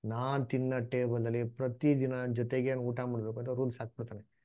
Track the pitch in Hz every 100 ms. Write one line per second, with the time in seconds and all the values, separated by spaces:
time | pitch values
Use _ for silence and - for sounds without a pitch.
0 | 107 113 131 139 123 127 131 131 117 127
1 | 123 117 113 117 117 120 131 120 151 139
2 | 131 127 123 117 120 131 127 127 123 120
3 | 123 120 110 117 120 127 131 120 117 -
4 | 110 104 - _